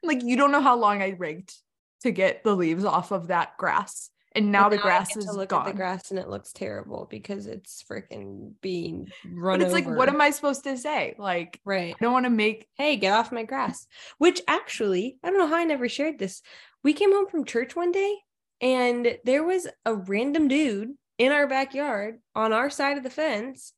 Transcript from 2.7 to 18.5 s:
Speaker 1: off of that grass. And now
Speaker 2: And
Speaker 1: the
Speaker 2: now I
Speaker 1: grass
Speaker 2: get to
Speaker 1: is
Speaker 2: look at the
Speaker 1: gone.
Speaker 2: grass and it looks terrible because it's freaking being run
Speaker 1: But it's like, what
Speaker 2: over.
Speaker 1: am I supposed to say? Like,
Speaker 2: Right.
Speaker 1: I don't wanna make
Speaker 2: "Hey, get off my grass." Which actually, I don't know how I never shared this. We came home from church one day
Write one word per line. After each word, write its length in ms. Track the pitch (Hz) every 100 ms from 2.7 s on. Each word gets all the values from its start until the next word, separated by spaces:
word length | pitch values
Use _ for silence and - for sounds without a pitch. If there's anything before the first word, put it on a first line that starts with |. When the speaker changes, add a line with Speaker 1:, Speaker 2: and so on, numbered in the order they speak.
| 165
Speaker 1:
off 260 | 196 165 175
of 180 | 196 170
that 280 | 180 160 -
grass. 520 | 175 - 190 - - _ _
And 200 | - 208
now 120 | 202
Speaker 2:
And 80 | 202
Speaker 1:
the 40 | 208
Speaker 2:
now 40 |
I 40 | 202
Speaker 1:
grass 200 | 180 190
Speaker 2:
get 120 | 220
to 0 |
Speaker 1:
is 160 | 208 202
Speaker 2:
look 160 | 190
at 120 | 175
the 80 | -
Speaker 1:
gone. 40 | 196
Speaker 2:
grass 340 | 185 185 -
and 80 | 190
it 80 | -
looks 240 | 101 -
terrible 540 | - - 101 208 - -
because 360 | 214 196 202 202
it's 360 | 208 - -
freaking 720 | - - 196 110 98 98 - 214
being 480 | 190 180 165 160 175 -
run 340 | - 175 180 190
Speaker 1:
But 40 |
it's 100 | 185
like, 140 | 180 -
what 220 | 226 262
Speaker 2:
over. 40 |
Speaker 1:
am 60 | 294
I 100 | 294
supposed 320 | 294 285 277
to 120 | 277 262
say? 360 | 294 294 156 -
Like, 420 | 202 175 170 -
Speaker 2:
Right. 320 | - 190 175 -
Speaker 1:
I 40 |
don't 80 | 226
wanna 180 | 254 247
make 380 | 226 214 220 - _
Speaker 2:
"Hey, 200 | 294 269
get 160 | 190
off 180 | 208 233
my 100 | 240
grass." 420 | 220 269 240 - - - - -
Which 220 | 330 349 -
actually, 720 | 311 - - 214 180 226 -
I 60 | 339
don't 80 | 392
know 100 | 330
how 80 | 330
I 80 |
never 240 | 339 285 247
shared 300 | - 302 277
this. 240 | 190 - - - - _
We 80 | 269
came 200 | 302 403
home 140 | 392 392
from 160 | 349
church 300 | 269 233 254
one 160 | - 349
day 260 | 370 403 403 _ _ _